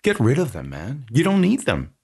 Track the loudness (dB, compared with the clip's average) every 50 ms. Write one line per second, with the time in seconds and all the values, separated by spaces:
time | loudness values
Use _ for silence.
0 | 0 0 0 2 2 2 2 2 0 -2 -4 -10 -12 -10 -10 -10 -10 -10 -10 -12
1 | -12 -2 0 2 2 4 4 4 4 4 2 0 0 -2 -2 -2 -2 -8 _ _